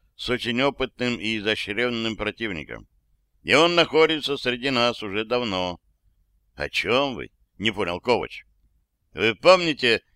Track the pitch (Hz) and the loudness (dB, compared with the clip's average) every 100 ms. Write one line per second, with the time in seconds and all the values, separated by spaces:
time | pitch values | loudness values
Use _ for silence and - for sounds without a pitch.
0 | _ _ - 123 117 120 139 - 131 _ | _ _ -4 -4 -2 0 0 -2 -8 _
1 | 123 120 104 110 104 107 - 104 123 117 | -4 -4 -4 -4 -2 -4 -4 -4 -2 -2
2 | 113 107 107 101 113 87 69 58 52 _ | -4 -4 -6 -6 -8 -8 -10 -14 -16 _
3 | _ _ _ _ - 120 170 175 160 156 | _ _ _ _ 2 4 4 4 4 4
4 | 160 160 135 139 127 123 131 127 120 117 | 4 2 -4 -4 -2 -2 -2 0 0 0
5 | 107 98 110 123 120 92 90 87 _ _ | -6 -6 -2 -2 -2 -2 -2 -6 _ _
6 | _ _ _ _ _ - 73 - 90 120 | _ _ _ _ _ -10 -6 -4 0 0
7 | 139 110 60 _ _ _ 107 98 92 90 | 0 -4 -12 _ _ _ -4 -2 -4 -4
8 | - 113 69 - - _ _ _ _ _ | 2 2 0 -10 -20 _ _ _ _ _
9 | _ - 107 110 156 185 170 143 123 110 | _ -2 0 2 6 6 4 0 2 0
10 | _ | _